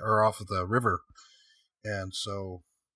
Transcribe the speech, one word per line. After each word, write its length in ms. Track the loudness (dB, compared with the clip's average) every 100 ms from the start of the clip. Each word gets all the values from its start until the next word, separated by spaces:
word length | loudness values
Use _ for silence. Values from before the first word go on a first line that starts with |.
or 220 | 2 4
off 180 | 4 2
of 60 | -4
the 200 | -2 0
river. 340 | 2 2 0 -6 -20 -20 _ _ _ _ _
And 300 | -6 -6 -6
so 480 | -8 -6 -6 -8 -12 _ _ _